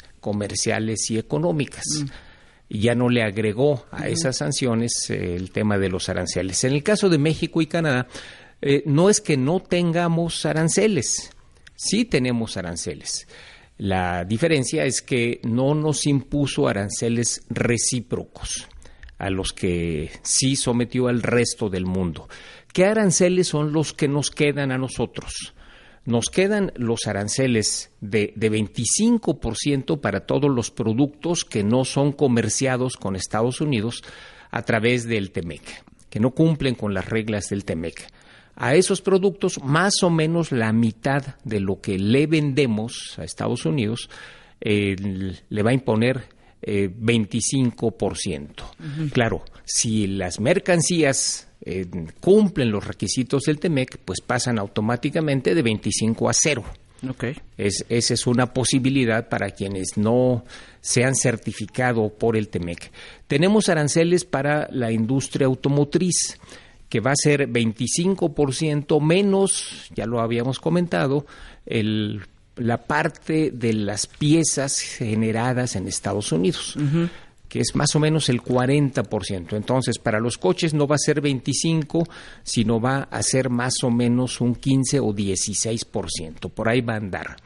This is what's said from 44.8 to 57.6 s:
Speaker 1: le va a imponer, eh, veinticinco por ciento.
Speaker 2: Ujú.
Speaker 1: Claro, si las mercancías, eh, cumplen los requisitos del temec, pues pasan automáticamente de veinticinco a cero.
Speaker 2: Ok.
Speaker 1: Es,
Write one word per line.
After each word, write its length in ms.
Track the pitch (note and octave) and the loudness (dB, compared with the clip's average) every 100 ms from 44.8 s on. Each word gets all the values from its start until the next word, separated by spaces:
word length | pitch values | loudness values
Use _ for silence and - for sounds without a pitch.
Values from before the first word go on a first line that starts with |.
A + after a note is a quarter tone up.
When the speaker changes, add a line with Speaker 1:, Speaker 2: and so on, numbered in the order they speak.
| G2+ F#2+ G2+ F#2+ F#2+ - - | 2 0 -4 -4 -6 -8 -6
Speaker 1:
le 120 | G#2+ | 0
va 80 | G#2+ | 2
a 40 | |
imponer, 480 | C3 B2+ A2 A#2+ C3 - - _ _ | 2 2 2 2 0 -6 -20 _ _
eh, 260 | - G2+ G2 G#2 | -4 0 0 -2
veinticinco 920 | A2+ A#2 G2+ A#2+ - C#3 B2 - A2+ | 2 2 2 -2 0 0 0 0 -4
por 260 | - G2+ - | -2 -4 -2
ciento. 480 | G2+ D2+ D2 - - - | -6 -6 -8 -16 -18 -14
Speaker 2:
Ujú. 300 | D#3 C#3+ D3+ | -10 -6 -2
Speaker 1:
Claro, 340 | C3 A#2 F#2 - - - | 0 0 -2 -8 -18 -8
si 400 | - A#2 G#2+ G2 | -2 0 0 0
las 340 | G2 F2+ - | -2 -4 -2
mercancías, 1080 | A2+ F#3 - F3 - F3 C#3+ C3+ - - - - | 2 2 2 2 2 2 2 2 -2 -6 -10 -16
eh, 240 | - F#2 F2+ F2+ E2 - | -8 -6 -6 -6 -8 -2
cumplen 520 | - G#3 G#3 D#3 A#2+ | 4 6 6 2 0
los 160 | G#2 - | 0 -4
requisitos 560 | - G#2+ - A#2+ C#3+ | -6 -4 -2 0 0
del 140 | C#3 D3+ | 0 0
temec, 400 | F#3+ C#3+ B2+ - | 0 0 -2 -6
pues 180 | - F2+ | -8 -8
pasan 360 | - B2 B2+ A#2 | -2 -2 0 -2
automáticamente 960 | G2+ - G#2+ A#2+ D3+ E3 D#3 C#3 B2 | -2 -2 0 0 -2 -2 0 0 2
de 60 | F3 | 2
veinticinco 640 | A#2 G#2 A2 - A2 A2+ A#2 | 2 0 -2 0 0 0 2
a 20 | |
cero. 320 | - D#3+ C3 G2 - - - C3 | 2 2 0 -4 -14 -20 -12 -10
Speaker 2:
Ok. 180 | B2+ A#2 C#3+ - | -6 -8 -8 -12
Speaker 1:
Es, 260 | - | -4